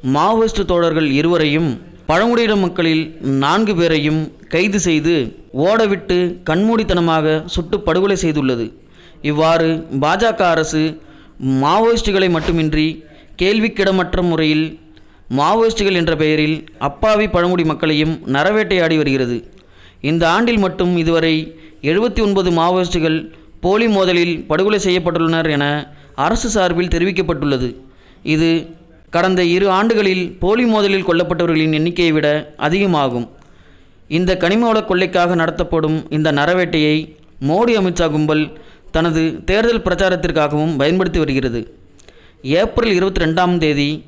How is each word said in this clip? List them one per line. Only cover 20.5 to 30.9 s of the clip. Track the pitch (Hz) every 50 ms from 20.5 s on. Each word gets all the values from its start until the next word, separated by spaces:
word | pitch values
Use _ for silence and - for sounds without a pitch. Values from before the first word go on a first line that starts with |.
| 233 214
மட்டும் | 196 185 190 190 185 180 180
இதுவரை | 170 160 165 165 160 165 165 160 160 160 - - - - - - -
எழுபத்தி | - 143 165 196 226 247 - 226
ஒன்பது | 220 202 196 190 185 180
மாவோயிஸ்டுகள் | 170 165 165 175 180 185 185 175 - 175 160 160 156 160 - - - - - - - -
போலி | - 175 196 214 233 226
மோதலில் | 208 196 190 180 180 175 170 175 170 156 -
படுகொலை | - 156 165 190 208 214 202
செய்யப்பட்டுள்ளனர் | 196 190 180 180 165 170 165 165 165 160 165 165 160 160
என | 151 143 143 143 147 147 139 - - - - - -
அரசு | - 139 170 226 220 - 233
சார்பில் | 208 214 185 180 170 175 180 170
தெரிவிக்கப்பட்டுள்ளது. | 165 170 175 196 185 180 185 170 170 139 151 147 139 127 127 123 120 - - - - - - - - -
இது | - - 156 156 165 165 165 165 156 - - - - - - - - - -
கடந்த | 170 180 190 185 180 180
இரு | 170 170 185 196 196
ஆண்டுகளில் | 185 190 208 226 226 208 202 190 185 185 180 175 - -
போலி | - 185 214 240 254
மோதலில் | 233 220 214 202 196